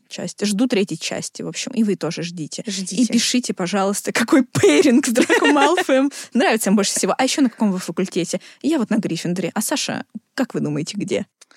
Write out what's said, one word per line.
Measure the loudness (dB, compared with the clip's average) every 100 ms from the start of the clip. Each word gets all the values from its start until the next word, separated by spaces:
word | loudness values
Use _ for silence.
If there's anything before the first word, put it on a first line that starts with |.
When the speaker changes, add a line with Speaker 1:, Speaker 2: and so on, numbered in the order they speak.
| _
Speaker 1:
часть. | -12 -12 -4 -2
Жду | 0 0
третьей | 0 -2 -4
части, | -8 -8 -10 -10
в | -10
общем, | -10 -6
и | -2
вы | 0 -2
тоже | -4 -6
ждите. | -8 -8 -10 -10 -8
Speaker 2:
Ждите. | -8 -6 -2
Speaker 1:
И | 0
пишите, | 0 0 -2 -2 -4
пожалуйста, | -2 0 0 -2 -4
какой | -2 2 2
пейринг | 2 4 4 6 6 4 4
с |
Драко | 2 2 4 4
Малфоем | 4 4 2 2 2 2 -2
<laughs> | -4
нравится | 0 2 2 2
вам | 2
больше | 2
всего. | 0 -2 0
А |
ещё | 0 2
на | 0
каком | 2 0
вы | 0
факультете? | -4 -4 -2 -2 -4 -4 -8 -6
Я | -2 0
вот | 0
на | 0
Гриффиндоре. | -2 -2 -4 -4 -4 -4
А |
Саша, | -2 -2 -4 -6 -10 -16 _ -6
как | -4
вы | -4
думаете, | -4 -4 -6 -6
где? | -4 -4 -4 _ _